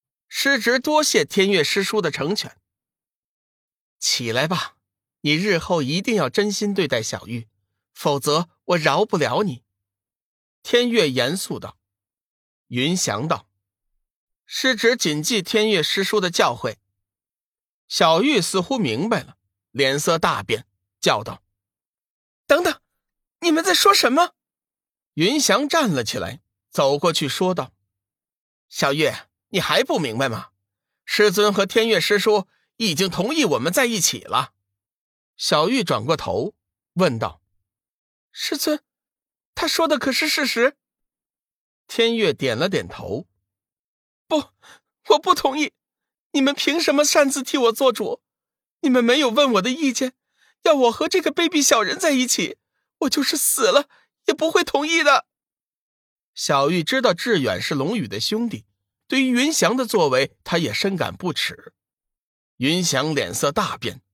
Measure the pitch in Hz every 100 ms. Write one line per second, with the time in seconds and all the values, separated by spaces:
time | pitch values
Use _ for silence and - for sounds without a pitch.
0 | _ _ _ - 277 269 233 254 302 302
1 | 302 214 147 - 196 190 143 202 190 214
2 | 170 - 151 208 131 _ _ _ _ _
3 | _ _ _ _ _ _ _ _ _ -
4 | - - 117 117 156 170 - _ _ _
5 | _ _ 147 151 208 170 - 175 131 170
6 | 226 214 131 - 208 196 208 196 160 120
7 | 110 92 98 117 113 _ _ _ _ -
8 | 151 143 147 151 170 _ - 175 151 147
9 | 214 180 120 143 208 120 _ _ _ _
10 | _ _ _ _ _ _ - 240 247 233
11 | 156 127 123 190 - 127 95 - _ _
12 | _ _ _ _ _ _ - 120 143 185
13 | - 104 156 131 - _ _ _ _ _
14 | _ _ _ _ - - 262 240 226 247
15 | 165 151 156 226 170 220 220 190 151 196
16 | 190 214 180 175 170 117 120 - _ _
17 | _ _ _ _ _ _ _ _ - -
18 | 170 165 269 247 165 190 175 262 147 110
19 | 214 196 - - _ _ _ 120 135 143
20 | 175 165 180 127 98 110 - _ _ _
21 | 175 117 107 - _ _ _ _ _ _
22 | _ _ _ _ - 285 359 - _ _
23 | _ _ _ - 349 311 381 359 - -
24 | 254 277 349 _ _ _ _ _ _ _
25 | _ - 180 294 233 240 285 330 254 139
26 | 110 - 87 127 _ _ _ - 139 143
27 | 175 160 143 - 180 175 131 _ _ _
28 | _ _ _ _ _ _ _ - 147 147
29 | 147 - - _ _ 180 - 165 262 269
30 | 135 110 131 110 - _ _ _ _ _
31 | - - 208 190 208 196 196 226 226 196
32 | - 208 220 208 - _ _ - 226 151
33 | 190 - 208 320 226 123 151 180 247 233
34 | - 233 - 117 135 _ _ _ _ _
35 | _ _ _ - - 156 170 262 180 120
36 | 120 160 - 92 156 - _ _ _ 170
37 | 180 117 117 - _ _ _ _ _ _
38 | _ _ _ - - 294 - 302 _ _
39 | _ _ _ _ _ - - - 320 285
40 | 269 240 311 - 262 226 262 - _ _
41 | _ _ _ _ _ _ _ _ - -
42 | 233 233 185 - 131 113 185 160 85 -
43 | - 113 - _ _ _ _ _ _ _
44 | _ _ - 311 - _ - - _ _
45 | - 440 370 339 285 277 294 _ _ _
46 | _ _ _ 285 269 285 - 320 311 285
47 | 294 311 277 277 247 285 233 220 269 220
48 | 208 - _ _ _ _ _ _ 294 254
49 | 233 277 269 226 277 208 214 262 277 233
50 | 254 - _ _ _ _ 349 285 240 220
51 | 320 381 311 294 339 302 269 247 196 -
52 | 339 262 247 - 170 - _ _ _ -
53 | 294 311 262 311 - - 214 277 - _
54 | _ _ - 320 320 359 - 277 302 330
55 | 294 269 - _ _ _ _ _ _ _
56 | _ _ _ - - 139 143 180 156 262
57 | 247 170 247 196 117 92 - 143 147 240
58 | 107 101 - 220 233 110 - _ _ _
59 | - 262 262 240 285 311 175 254 240 214
60 | 156 127 139 _ - 175 147 107 202 185
61 | - 104 180 - - - - _ _ _
62 | _ _ _ _ _ - 131 175 175 131
63 | 151 139 95 - 143 175 190 - 113 -
64 | _